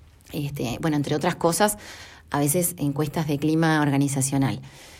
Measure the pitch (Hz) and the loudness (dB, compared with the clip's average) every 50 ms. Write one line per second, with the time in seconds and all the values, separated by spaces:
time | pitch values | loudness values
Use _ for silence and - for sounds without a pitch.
0 | - - - - - - - 151 147 143 147 139 - 117 - - 170 160 151 147 | -20 -20 -20 -20 -16 -10 -6 -6 -6 -6 -4 -4 -4 -4 -4 -2 0 0 0 0
1 | 135 - 151 151 175 180 - - - 165 165 - 302 311 311 - - - - - | 0 0 -2 0 0 -2 0 2 2 2 4 4 2 2 2 -2 -10 -16 -18 -18
2 | - - - - - - - 147 147 143 160 180 170 175 - - 147 143 139 143 | -18 -20 -20 -20 -10 -4 0 0 2 2 2 2 0 -2 -2 -2 -2 -2 0 0
3 | 156 147 - 180 156 156 143 139 156 156 156 160 160 160 160 151 147 143 139 139 | -2 -2 -2 -2 -2 0 0 0 2 2 2 4 4 4 4 4 4 4 4 2
4 | 143 135 139 139 131 - 139 135 135 117 101 - - - - - - - - | 2 2 2 0 0 0 0 0 0 0 -2 -4 -10 -16 -20 -20 -20 -20 -20